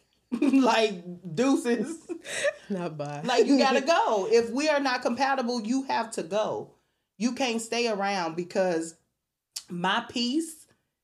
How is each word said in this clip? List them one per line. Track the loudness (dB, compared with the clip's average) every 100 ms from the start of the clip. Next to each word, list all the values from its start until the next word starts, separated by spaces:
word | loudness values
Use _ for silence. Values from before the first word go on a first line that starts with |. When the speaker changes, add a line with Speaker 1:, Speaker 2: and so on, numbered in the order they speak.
| _ _ _
Speaker 1:
<laughs> | 0
Like, | 4 4 6 4 2 0 -10 -14 -8
deuces. | 0 2 2 2 0 -2 -8 -12 -14 -10 -4
Speaker 2:
<laughs> | -4 -4 -8
Not | -6 -6 -6
bye. | -8 -6
Speaker 1:
Like, | 0 2 4
you | 6
gotta | 4 4
Speaker 2:
<laughs> | 4
Speaker 1:
go. | 2 4 0 4
If | 2 2
we | -2 0
are | 0
not | 0 -2
compatible, | -2 0 0 0 -2 -4
you | -2 -4
have | -2 -4 -4
to | -6
go. | -4 -2 -2 -4 -8 _ _ _ _ _
You | -4
can't | 0 -2 -2
stay | -4 -2 -2
around, | 0 -2 -2 -2 -4
because | -4 0 0 0 -4 -12 _ _ _ _ _ -16 -10
my | -4 0 0 -2
peace | -4 -2 -2 -4 -12 -20 _ _ _